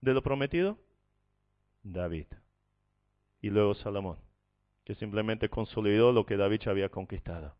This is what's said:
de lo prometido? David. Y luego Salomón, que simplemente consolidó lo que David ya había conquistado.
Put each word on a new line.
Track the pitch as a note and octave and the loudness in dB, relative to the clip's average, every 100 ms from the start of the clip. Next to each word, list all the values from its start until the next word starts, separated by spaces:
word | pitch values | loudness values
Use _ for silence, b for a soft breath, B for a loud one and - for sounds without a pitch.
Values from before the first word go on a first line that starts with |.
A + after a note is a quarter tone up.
de | C3 | 4
lo | C3 | 2
prometido? | C3+ C#3 C#3 E3+ F#3+ G#3 _ _ _ _ _ _ _ _ _ _ | 2 0 0 0 0 -2 _ _ _ _ _ _ _ _ _ _
David. | G#2 F2+ F2 E2 D2+ - _ _ _ _ _ _ _ _ _ _ | -12 -6 -4 -4 -8 -16 _ _ _ _ _ _ _ _ _ _
Y | G#2+ | -2
luego | G2+ G#2 | 2 2
Salomón, | G2+ - G2+ F#2+ E2 - _ _ _ _ _ | 2 -4 -6 -6 -10 -16 _ _ _ _ _
que | _ | _
simplemente | G2+ G#2+ G#2 G#2+ A2 G#2+ | -10 -4 -2 -2 -2 -2
consolidó | - A2 - G#2+ G#2 A#2+ | -2 -4 -2 2 6 6
lo | B2 | 6
que | - G2+ | 2 2
David | G2 G#2+ - | 2 2 0
ya | |
había | G2 F#2+ | -2 -2
conquistado. | - F#2+ G2 - E2+ D2+ - | -4 -10 -10 -10 -10 -12 -16